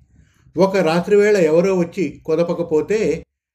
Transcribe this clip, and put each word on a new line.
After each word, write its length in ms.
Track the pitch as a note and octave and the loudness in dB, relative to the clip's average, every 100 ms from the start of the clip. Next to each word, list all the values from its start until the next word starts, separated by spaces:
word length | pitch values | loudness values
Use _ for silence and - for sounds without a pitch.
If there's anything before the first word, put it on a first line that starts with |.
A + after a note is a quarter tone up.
| _ _ _ _ _ D3 | _ _ _ _ _ 0
ఒక 200 | F#3 G3 | 0 2
రాత్రివేళ 600 | D#3+ E3+ F3 G3+ G#3 G#3 | 0 0 2 2 4 2
ఎవరో 380 | D#3 D#3+ F#3+ F#3 | 2 2 2 0
వచ్చి 420 | E3+ G3+ D3 B2 | -2 -4 -6 -6
కుదపకపోతే 1000 | - D#3+ E3+ E3+ E3+ D#3 D3+ G#3+ F3 D#3+ - _ _ | -6 -2 -2 -4 -2 -2 -2 -2 -2 -4 -10 _ _